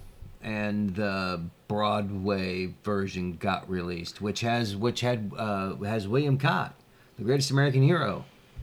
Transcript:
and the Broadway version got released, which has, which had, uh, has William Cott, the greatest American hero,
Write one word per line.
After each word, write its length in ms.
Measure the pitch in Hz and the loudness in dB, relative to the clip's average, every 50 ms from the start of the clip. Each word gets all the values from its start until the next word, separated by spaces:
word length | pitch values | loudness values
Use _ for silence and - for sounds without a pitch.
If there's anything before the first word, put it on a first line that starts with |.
| - - - - - - - - | -14 -14 -16 -16 -16 -16 -16 -12
and 540 | - 110 107 104 107 104 104 104 104 101 90 | -10 -6 -4 -2 -2 0 0 0 0 0 0
the 460 | 104 107 101 95 95 92 92 90 85 85 85 - - _ - | 0 -2 0 0 0 0 -2 -2 -2 -4 -8 -10 -14 _ -4
Broadway 1080 | 107 104 104 104 104 107 104 98 101 98 95 101 101 95 92 92 90 92 92 90 - - - | -2 0 2 2 2 0 0 -2 -4 -2 0 0 0 2 0 -2 -2 -2 -4 -4 -6 -6 -4
version 540 | 104 104 98 98 95 92 92 90 90 87 80 | -2 0 0 0 0 -2 -2 -4 -4 -4 -2
got 320 | - 98 92 90 - - | 0 0 0 0 -2 -4
released, 500 | 92 90 87 87 87 85 85 - - - | -4 -2 -2 -2 -4 -6 -6 -10 -8 -4
which 220 | 98 104 101 - | -4 -2 -2 0
has, 340 | 113 113 120 120 117 104 98 | 0 0 2 2 0 -2 -2
which 260 | 98 110 120 - - | 0 0 0 0 0
had, 300 | 123 123 123 113 104 95 - - | 0 0 0 0 -2 -6 -6 -4
uh, 380 | 113 107 101 98 95 95 87 - 101 | -2 -2 -2 -2 -2 -2 -4 -4 -4
has 240 | 104 113 113 95 98 | -2 -2 -2 -2 0
William 320 | 113 139 151 143 135 135 | 2 2 4 4 2 4
Cott, 340 | 139 165 185 170 - - - - - _ - - - - _ - | 4 2 2 2 -2 -4 -8 -14 -20 _ -20 -20 -20 -20 _ -4
the 40 | 95 | 0
greatest 280 | 110 135 143 139 - | 2 2 2 2 2
American 320 | 135 139 143 143 123 135 135 | 2 4 4 4 6 6 6
hero, 420 | 147 175 165 135 104 87 - - - - - - - - - | 6 6 4 2 0 -2 -4 -8 -12 -18 -20 -20 -18 -12 -8